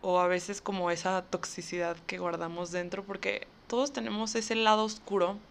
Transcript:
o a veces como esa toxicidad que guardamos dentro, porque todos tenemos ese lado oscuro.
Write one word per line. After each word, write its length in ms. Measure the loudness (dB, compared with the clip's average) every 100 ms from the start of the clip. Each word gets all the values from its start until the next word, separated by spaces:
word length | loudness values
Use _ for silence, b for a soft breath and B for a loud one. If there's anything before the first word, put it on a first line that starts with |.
o 160 | 4 4
a 80 | 4
veces 340 | 2 -2 -6
como 300 | -4 0 0
esa 320 | 0 0 0
toxicidad 720 | -2 -4 -4 -8 -6 -2 -2 -4 -6
que 100 | -4
guardamos 540 | -2 -2 -4 -4 -4
dentro, 320 | -4 -4 -6
porque 420 | -6 -4 -2 -4 -6 -18 -2
todos 240 | 0 0
tenemos 420 | 0 -4 -2 -2
ese 220 | -2 0 4
lado 280 | 6 6
oscuro. 540 | 4 -4 -2 2 2 0 -10